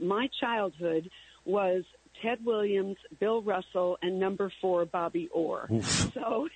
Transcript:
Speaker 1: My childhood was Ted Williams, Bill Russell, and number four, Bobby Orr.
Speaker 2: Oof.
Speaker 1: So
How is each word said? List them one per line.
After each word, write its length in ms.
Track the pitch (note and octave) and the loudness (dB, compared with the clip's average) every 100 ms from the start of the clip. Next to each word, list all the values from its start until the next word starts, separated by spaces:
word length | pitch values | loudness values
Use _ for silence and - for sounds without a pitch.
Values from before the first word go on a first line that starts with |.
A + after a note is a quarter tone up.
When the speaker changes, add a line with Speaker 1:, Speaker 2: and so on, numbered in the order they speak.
Speaker 1:
My 260 | F3+ G3+ C4 - | 0 0 0 -2
childhood 680 | B3 A3+ G3 D#3 E3+ D#3+ E3+ - - - - | -2 0 -2 -2 -2 0 -2 -10 -20 -10 -2
was 380 | G3+ F#3+ F#3 F3 - _ - | 2 4 2 -2 -12 _ -6
Ted 180 | A3+ A#3+ A#3 | -4 -2 0
Williams, 520 | G#3+ G#3 G3 F#3+ G3 - D3+ | 2 2 2 0 -6 -12 -2
Bill 220 | G#3 A3+ | 0 0
Russell, 560 | G#3 F#3 - F3+ F3+ F3+ | 0 -2 -2 0 0 0
and 180 | F3 F#3 | -2 0
number 320 | F#3+ G3 G3 - | 0 0 -4 -2
four, 260 | F#3+ F3 E3+ | 2 2 2
Bobby 440 | F#3 E3+ E3 E3 | 0 -2 -2 -2
Orr. 360 | E3 D#3 G#2 - | -2 -2 -2 0
Speaker 2:
Oof. 400 | A2+ - - - | 0 2 2 0
Speaker 1:
So 360 | B3+ A3+ A#3 D#4+ | -2 -2 -2 -2